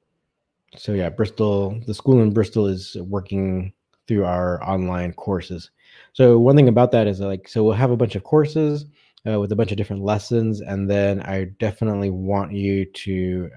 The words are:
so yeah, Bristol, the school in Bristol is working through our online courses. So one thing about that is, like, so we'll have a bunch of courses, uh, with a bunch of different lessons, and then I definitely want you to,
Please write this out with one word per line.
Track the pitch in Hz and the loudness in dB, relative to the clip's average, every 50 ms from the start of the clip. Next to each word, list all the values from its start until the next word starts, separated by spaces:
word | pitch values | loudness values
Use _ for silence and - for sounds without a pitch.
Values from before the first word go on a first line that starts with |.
| _ _ _ _ _ _ _ _ _ _ _ _ _ _ _ | _ _ _ _ _ _ _ _ _ _ _ _ _ _ _
so | - - - 104 | -12 -8 -4 -2
yeah, | 98 87 85 | -2 -2 -2
Bristol, | 92 - 107 101 - - 107 104 101 98 98 95 104 113 113 | -2 -2 -2 -2 -2 0 0 0 0 0 -2 -4 -6 -8 -8
the | 113 104 | -10 -10
school | - - 135 131 123 113 | -2 2 4 6 6 6
in | 107 104 | 4 4
Bristol | 113 101 - - 110 104 98 | 2 0 0 0 0 0 0
is | 95 92 92 - - 95 | -2 -4 -8 -12 -12 -12
working | 90 95 98 98 92 - 101 98 95 95 92 92 92 95 - _ _ _ _ _ _ | -10 -6 -6 -6 -6 -4 -4 -4 -2 -2 -2 -4 -6 -8 -10 _ _ _ _ _ _
through | - 117 101 95 | -2 0 0 0
our | 87 90 90 90 90 87 - - | 0 0 -2 -2 -2 -2 -4 -4
online | 92 95 92 92 90 90 90 87 87 85 | -4 -4 -2 -2 -2 -4 -4 -4 -6 -8
courses. | - - 104 98 87 85 - 92 85 - - _ _ _ _ _ - - _ _ | -8 -6 -4 -4 -4 -4 -8 -12 -14 -14 -16 _ _ _ _ _ -20 -20 _ _
So | - 131 120 120 117 | 4 6 8 8 8
one | 120 131 139 | 6 6 8
thing | 147 139 123 | 8 8 6
about | 110 117 123 123 - | 6 6 4 4 4
that | 117 110 | 2 2
is, | 104 98 92 | 2 0 -2
like, | 98 98 95 92 - - | -4 -6 -6 -8 -8 -6
so | - 113 107 | -2 0 2
we'll | 110 104 | 2 2
have | 107 131 123 | 2 2 0
a | 123 | 2
bunch | 113 120 107 - | 0 0 -2 -2
of | 95 - | -6 -4
courses, | - 156 156 151 147 151 156 156 151 147 147 147 - _ _ _ _ _ _ - | 0 2 2 2 2 0 -2 -2 0 -2 -4 -8 -12 _ _ _ _ _ _ -6
uh, | 113 107 104 | -4 -2 -2
with | 101 98 | -2 -2
a | 107 | 0
bunch | 98 92 95 104 | -2 -2 -2 -2
of | |
different | 104 104 - 101 98 98 | -4 -4 -6 -6 -4 -2
lessons, | 101 107 101 - - 120 117 113 110 107 104 | -2 -2 -2 -2 -2 -2 0 0 -2 -4 -6
and | - - 98 98 98 98 | -8 -8 -6 -4 -2 0
then | 101 101 101 101 98 98 - | 0 0 0 0 0 -2 -6
I | 95 95 95 95 90 98 - | -6 -6 -6 -6 -8 -6 -6
definitely | 113 104 98 - 117 110 104 101 101 98 | -6 -6 -4 -2 -2 -2 -2 -2 -2 -4
want | 92 92 95 95 101 98 98 78 101 | -4 -4 -4 -2 -2 -2 -2 -4 -4
you | 101 98 98 98 98 95 | -4 -2 -2 0 -2 -2
to, | 92 - - - 98 95 92 92 92 90 92 87 82 62 | -4 -8 -12 -8 -6 -4 -4 -4 -4 -4 -6 -6 -8 -10